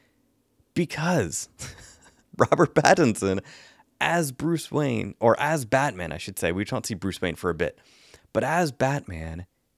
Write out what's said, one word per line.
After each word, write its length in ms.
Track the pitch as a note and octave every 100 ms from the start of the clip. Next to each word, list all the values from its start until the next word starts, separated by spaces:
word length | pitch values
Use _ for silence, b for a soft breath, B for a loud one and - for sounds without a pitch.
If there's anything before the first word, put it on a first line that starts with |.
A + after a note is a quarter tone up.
| b b b _ _ _ _
because 760 | - E3+ C#3 E3 F3 F2+ - - - B B B
<laughs> 440 | B B B _ -
Robert 380 | A#2+ D#3 E3 -
Pattinson 640 | C#3 F#3 C3+ G#2 G2 F#2+ B B B B B _
as 320 | D3+ E3+ D3
Bruce 360 | B2 D3+ E3 -
Wayne, 460 | C#3 C#3+ A#2 F#2 -
or 180 | A#2 -
as 240 | D3 D#3
Batman, 480 | A2+ C3 C#3+ F#2 E2+
I 60 | D2+
should 200 | - F#2+
say, 140 | E2+
we 140 | F2+ G#2
don't 200 | B2 -
see 80 |
Bruce 280 | G2 G2 F2
Wayne 140 | F#2 D#2+
for 140 | F2+
a 60 | D#2+
bit, 240 | E2+ - b b b b b
but 100 | A2
as 300 | B2 E3 E3
Batman, 720 | B2 C3 C#3+ - E2 D#2+ D#2+ F2+ _ _